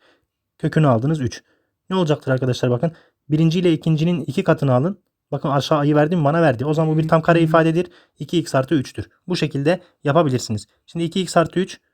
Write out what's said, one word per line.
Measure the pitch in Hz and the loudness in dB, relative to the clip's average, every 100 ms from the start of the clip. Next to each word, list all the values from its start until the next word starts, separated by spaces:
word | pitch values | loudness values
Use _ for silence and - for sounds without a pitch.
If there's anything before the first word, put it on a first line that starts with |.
| _ _ _ _ _ _ | _ _ _ _ _ _
Kökünü | 156 165 151 | -2 2 4
aldınız | 117 135 156 | 2 0 -2
üç. | 120 - - _ _ _ - | -4 -8 -16 _ _ _ -6
Ne | 190 | -2
olacaktır | 160 147 - | 0 -2 -2
arkadaşlar | 131 127 123 131 | -2 -2 -2 -2
bakın. | 123 165 - _ _ - | -2 -4 -6 _ _ -4
Birinci | 151 165 175 | 0 0 2
ile | 180 | 0
ikincinin | 160 165 156 165 175 | 0 0 0 0 -2
iki | - 160 | -4 -2
katını | 190 156 139 | 0 0 2
alın. | 123 160 202 _ _ _ | 2 0 -6 _ _ _
Bakın | 143 151 | -6 -2
aşağı | 139 - 156 | -2 0 0
a'yı | 147 151 | 2 2
verdi | 160 180 | 2 2
mi? | |
Bana | 143 165 | 0 2
verdi. | 160 117 139 | 2 2 -2
O | |
zaman | 156 160 | 0 0
bu | 156 | 0
bir | 156 | 2
tam | 165 | 2
kare | 160 165 | 4 4
ifadedir. | 165 165 160 160 180 - _ - | 4 4 4 0 -4 -10 _ -16
İki | 151 175 | -4 -4
x | 160 135 | 0 -2
artı | 131 156 | 0 -2
üçtür. | 127 - - _ - | -2 -10 -14 _ -8
Bu | 180 | -4
şekilde | 156 139 143 180 - _ | -4 -2 -2 -2 -4 _
yapabilirsiniz. | 147 147 156 123 - 107 - _ - | 0 2 2 0 -2 -8 -8 _ -14
Şimdi | 170 170 | -8 -4
iki | 190 | -4
x | 180 175 | -2 -2
artı | 160 175 | -2 -2
üç | 185 - _ | -6 -10 _